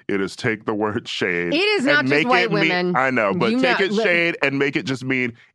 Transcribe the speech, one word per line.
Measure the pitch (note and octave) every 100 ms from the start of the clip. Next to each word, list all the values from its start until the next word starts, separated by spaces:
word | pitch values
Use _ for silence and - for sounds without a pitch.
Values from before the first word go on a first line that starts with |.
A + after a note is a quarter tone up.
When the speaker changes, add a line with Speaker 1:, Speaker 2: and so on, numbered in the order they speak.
| -
Speaker 1:
It | G2+
is | F#2+ -
take | B2 A2 A2
the |
word | G#2+ G#2+ G#2+ A2+
shade | - G#2+ F2 F2
Speaker 2:
It | D4
is | G4+ G#4 C4+
Speaker 1:
and | D4
Speaker 2:
not | C4
just |
Speaker 1:
make | - B3
Speaker 2:
white | B3 A#3
Speaker 1:
it |
mean, | G3+ D#3+
Speaker 2:
women. | F3+ F3+ F3
Speaker 1:
I | C3
know, | B2+ G#2
but | F3 A#2+
Speaker 2:
You | A#3+
Speaker 1:
take | C4 A3
Speaker 2:
know, | F#3+
Speaker 1:
it |
Speaker 2:
li- | G#3
Speaker 1:
shade | G#3+ E3+ E3+ E3
and | C#3 C#3
make | C#3 C#3+
it |
just | F3+ C3 C3
mean | C3 B2 A#2 -